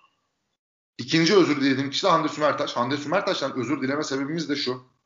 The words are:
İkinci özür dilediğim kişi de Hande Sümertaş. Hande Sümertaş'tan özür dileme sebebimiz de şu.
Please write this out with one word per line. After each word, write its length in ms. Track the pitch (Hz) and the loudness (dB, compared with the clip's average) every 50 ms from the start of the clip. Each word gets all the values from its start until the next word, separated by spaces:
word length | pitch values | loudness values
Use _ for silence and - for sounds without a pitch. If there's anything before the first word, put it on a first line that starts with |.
| _ _ _ _ _ _ _ _ _ _ _ _ _ _ _ _ _ _ _ - | _ _ _ _ _ _ _ _ _ _ _ _ _ _ _ _ _ _ _ -12
İkinci 380 | 120 127 160 165 165 208 214 | -6 0 2 2 4 6 6
özür 240 | 190 151 135 147 139 | 6 6 6 4 2
dilediğim 300 | 135 143 131 131 139 131 | 2 0 2 0 -2 -4
kişi 160 | - - 196 | -2 0 2
de 40 | 185 | 4
Hande 180 | 165 156 151 147 | 4 4 2 0
Sümertaş. 480 | - 151 151 143 139 143 147 - - | -2 0 0 0 0 0 -4 -4 -2
Hande 200 | 120 120 127 143 | -2 -2 -2 -2
Sümertaş'tan 600 | 139 - 143 170 202 202 196 170 - 143 131 127 131 | -4 -2 -2 -2 0 0 0 -2 -2 -4 -4 -4 -4
özür 240 | 117 117 151 135 | -4 -2 -2 -2
dileme 220 | 131 131 143 151 151 | -2 -4 -4 -4 -4
sebebimiz 440 | - 139 135 139 139 160 170 151 135 | -4 -4 -4 -4 -4 -4 -4 -4 -4
de 80 | 147 | -4
şu. 280 | 143 - 123 127 127 - _ _ _ _ | -4 -2 -4 -6 -6 -10 _ _ _ _